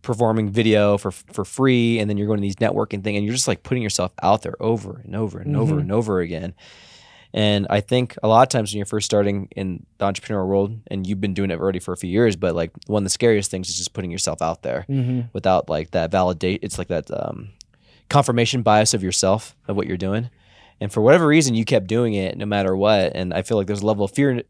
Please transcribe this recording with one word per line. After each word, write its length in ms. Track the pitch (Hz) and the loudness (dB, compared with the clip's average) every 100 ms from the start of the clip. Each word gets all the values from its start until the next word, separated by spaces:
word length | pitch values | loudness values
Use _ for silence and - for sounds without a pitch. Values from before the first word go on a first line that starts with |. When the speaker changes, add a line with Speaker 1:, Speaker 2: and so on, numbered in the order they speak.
Speaker 1:
performing 460 | - 113 113 110 107 | -4 0 2 2 0
video 460 | 104 110 104 104 101 | 2 4 4 4 2
for, 140 | 98 | -2
for 340 | - - - | -10 -10 -8
free, 540 | 95 - 131 123 117 113 | -6 0 2 4 2 0
and 100 | 104 | 0
then 80 | 104 | -2
you're 100 | 104 | -2
going 120 | 107 | -2
to 40 | |
these 140 | 101 95 | -2 0
networking 480 | 110 98 107 101 | 0 0 -2 -4
thing, 120 | 104 101 | -4 -2
and 80 | 104 | -2
you're 80 | |
just, 140 | 127 135 | -2 -2
like, 140 | 98 | -4
putting 200 | - 131 | -4 -4
yourself 300 | 107 - 92 - | -2 -2 -4 -2
out 200 | 95 104 | 2 2
there 120 | - - | 0 -4
over 400 | 110 113 98 80 | -2 -2 -6 -14
and 100 | - | -10
over 240 | 104 110 95 | -6 -6 -6
and 160 | 98 143 | -4 0
over 160 | - | 0
Speaker 2:
Mm-hmm. 80 | 156 | 0
Speaker 1:
and 100 | 90 | 0
over 280 | 107 110 92 | 0 0 -2
again. 340 | 85 80 85 - - - - - - - _ | -2 -6 -8 -12 -20 -20 -20 -20 -20 -20 _
And 320 | - 104 101 98 | 0 2 2 2
I 120 | 104 | 0
think 360 | - 123 123 - | 2 0 0 -2
a 40 | 107 | 4
lot 140 | 113 | 6
of 60 | 131 | 6
times 240 | 127 104 | 2 -2
when 60 | 104 | -6
you're 80 | 98 | -4
first 180 | 107 | -4
starting 440 | - 104 101 101 95 | 0 2 2 -2 -8
in 300 | - 95 87 - _ | -8 -6 -8 -12 _
the 80 | 101 | -2
entrepreneurial 400 | 98 - 104 92 | -2 -4 -4 0
world, 320 | 98 101 113 - | 0 0 -6 -8
and 200 | 98 92 | -8 -4
you've 140 | 101 | -4
been 140 | 101 | -2
doing 160 | 95 98 | -2 -2
it 100 | 85 | 0
already 180 | 95 90 | -2 -2
for 140 | - | -6
a 40 | 90 | -8
few 140 | 90 | -2
years, 240 | 98 117 87 | 4 4 2
but, 180 | 90 85 | -2 0
like, 140 | 82 - - | -4 -8 -4
one 160 | 104 | -2
of 20 | |
the 60 | 95 | 0
scariest 400 | - 120 107 95 | 2 4 2 0
things 180 | 92 90 | -8 -6
is 80 | 90 | -8
just 160 | 90 | -8
putting 180 | - 90 | -8 -8
yourself 300 | 85 - 78 | -4 -6 -2
out 200 | 80 82 | -4 -4
there 240 | 65 64 95 | -6 -6 -4
Speaker 2:
Mm-hmm. 320 | 139 123 127 120 | -2 -2 -4 -4
Speaker 1:
without, 340 | - 95 92 - | -4 2 2 0
like, 220 | 78 80 | -4 -2
that 180 | 87 82 | -2 0
validate. 500 | 95 90 85 92 101 | 2 0 0 -2 -2
It's 140 | - - | -6 -8
like 100 | 90 | -4
that, 220 | 82 - | -6 -4
um, 380 | - - - 104 - _ _ _ _ _ | -8 -8 -10 -16 -20 _ _ _ _ _
confirmation 540 | 143 131 120 120 131 | 0 2 2 2 2
bias 320 | 110 107 107 | 4 4 4
of 80 | 110 | 0
yourself, 520 | 95 - 95 107 - _ - | -2 0 0 0 -4 _ -6
of 80 | 101 | -4
what 100 | - | -4
you're 120 | 90 | -4
doing. 320 | 95 107 123 _ _ _ _ _ | -2 -4 -4 _ _ _ _ _
And 100 | 104 | -4
for 100 | - | 4
whatever 240 | 113 170 156 | 6 8 6
reason, 280 | 151 135 | 4 4
you 100 | 113 110 | 0 2
kept 200 | 117 92 | 0 2
doing 260 | 113 120 | 0 0
it 240 | 104 92 - | 0 -4 -4
no 80 | 104 | -2
matter 280 | 101 95 | 0 0
what. 380 | 95 104 107 87 | 2 4 4 2
And 200 | 80 90 | -2 -4
I 80 | 85 | -4
feel 160 | 92 110 | 0 0
like 80 | 98 | 0
there's 160 | 101 | -2
a 40 | 104 | 0
level 180 | 104 98 | 0 -2
of 60 | |
fear 300 | - 143 123 | 0 0 0